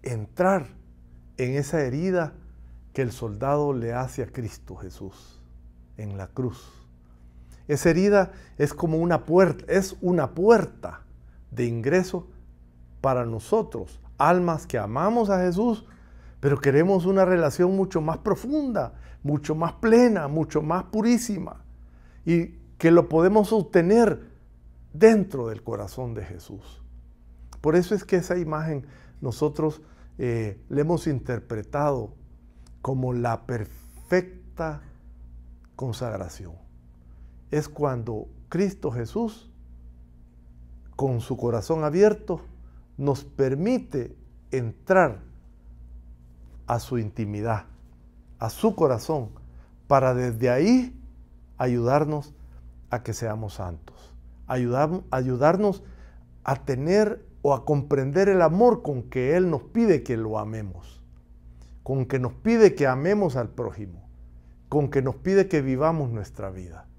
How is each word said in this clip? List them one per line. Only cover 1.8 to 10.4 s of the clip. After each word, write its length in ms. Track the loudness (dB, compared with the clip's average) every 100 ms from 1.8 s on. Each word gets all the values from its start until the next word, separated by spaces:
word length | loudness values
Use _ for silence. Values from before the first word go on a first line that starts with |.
herida 520 | -2 -2 0 0 -2 -8 -20 -20 -20 -20 -12
que 100 | -4
el 100 | -4
soldado 600 | -4 -8 -4 0 0 0
le 200 | -2 -2
hace 300 | -4 -6 -6
a 40 | -8
Cristo 500 | -8 -10 -12 -18 -16
Jesús 640 | -16 -14 -16 -16 -20 -20 -20 -20 -20 -20 -20 -12
en 200 | -10 -10
la 120 | -10
cruz. 420 | -6 -6 -8 -20 -20 -20 -20 -20 -20 -20 -20 -20 -20 -4
Esa 240 | 2 2
herida 420 | 4 4 4 2 -6 -20 -4
es 160 | -2
como 240 | -2 -2 0
una 260 | 0 0
puerta, 400 | 4 4 4 2 0
es 280 | -2 -2 -4
una 340 | 0 0 0
puerta 680 | 0